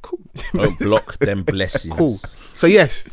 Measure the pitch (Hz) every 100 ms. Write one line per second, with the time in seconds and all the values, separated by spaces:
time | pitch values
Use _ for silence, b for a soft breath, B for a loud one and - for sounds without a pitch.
0 | - 359 - - - 90 104 - 101 107
1 | - - 135 101 87 95 92 - 80 80
2 | 160 101 - - - - 170 202 151 -
3 | -